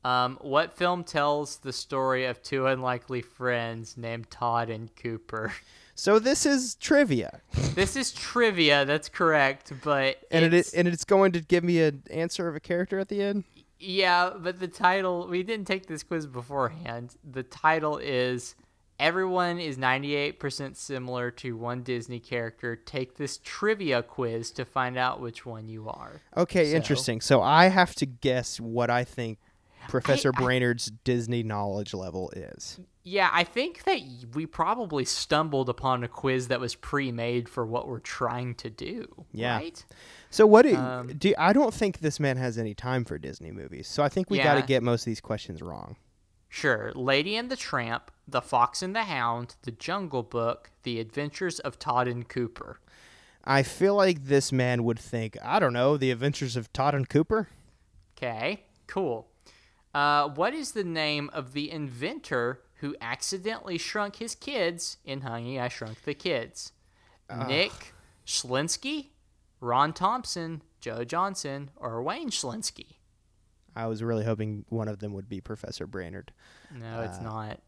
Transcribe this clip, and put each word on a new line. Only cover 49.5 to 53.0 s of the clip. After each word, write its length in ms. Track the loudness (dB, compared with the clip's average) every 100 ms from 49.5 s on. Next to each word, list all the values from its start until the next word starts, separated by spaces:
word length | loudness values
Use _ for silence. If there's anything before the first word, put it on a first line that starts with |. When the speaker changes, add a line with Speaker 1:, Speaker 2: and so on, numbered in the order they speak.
| -12
Speaker 1:
The 80 | -14
Jungle 520 | -10 -6 -4 -2 -4
Book, 480 | -4 -2 0 -2 -8 _
The 180 | -6 -6
Adventures 580 | -6 -4 -6 -4 -6 -4
of 180 | -10 -8
Todd 280 | 0 2 2
and 220 | -2 -4
Cooper. 500 | -4 -4 -4 -14 -14 _ -20